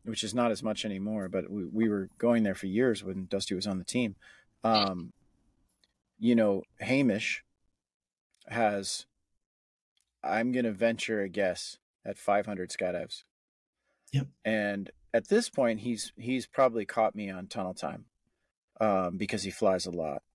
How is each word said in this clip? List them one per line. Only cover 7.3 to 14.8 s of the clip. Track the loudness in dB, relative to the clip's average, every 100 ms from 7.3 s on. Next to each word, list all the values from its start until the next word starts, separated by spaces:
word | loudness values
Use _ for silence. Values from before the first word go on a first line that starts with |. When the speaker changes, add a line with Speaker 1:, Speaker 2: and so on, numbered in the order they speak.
| -6 _ _ _ _ _ _ _ _ _ _ -6
Speaker 1:
has, | 0 2 0 -4 -8 -10 _ _ _ _ _ _ _ _ _ _ _
I'm | 0 0 2
gonna | 2 0
venture | 2 2 2 -2 0
a | 0
guess | 0 0 0 -8 -14 _ _
at | -10 -4
five | 0 2 0
hundred | -6 -6
skydives. | -4 -4 -4 -8 -12 _ _ _ _ _ _ _ _ -4
Speaker 2:
Yep. | -4 -4 _
Speaker 1:
And | -2 0 0 -2